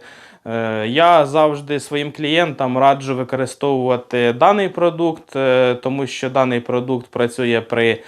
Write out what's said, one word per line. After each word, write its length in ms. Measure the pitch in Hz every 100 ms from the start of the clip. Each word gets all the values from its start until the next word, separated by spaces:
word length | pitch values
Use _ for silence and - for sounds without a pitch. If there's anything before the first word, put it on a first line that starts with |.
| - - - - -
Е, 400 | 113 113 110 107
я 380 | 131 170 170 143
завжди 540 | 147 151 143 143 143
своїм 320 | - 147 147
клієнтам 680 | 143 151 160 170 143 131 127
раджу 380 | 139 139 135 127
використовувати 1160 | 123 131 127 - 143 135 127 123 123 123 120
даний 360 | 123 165 202 196
продукт, 680 | - 170 165 165 160 - 139
е, 380 | 135 127 127
тому 320 | 123 131 139 131
що 240 | - 135
даний 300 | 131 127 120
продукт 460 | 120 123 123 127 120
працює 540 | - 120 120 120 117
при, 420 | 113 117 117 110